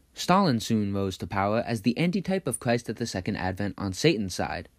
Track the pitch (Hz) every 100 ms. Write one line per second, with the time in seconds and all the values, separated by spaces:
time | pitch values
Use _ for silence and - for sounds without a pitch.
0 | _ - - 185 190 113 - 113 101 98
1 | 98 - 92 98 101 110 - 117 120 -
2 | 170 185 180 190 143 117 120 120 - 107
3 | 117 95 90 101 95 98 104 - 98 95
4 | 151 127 95 - 78 80 -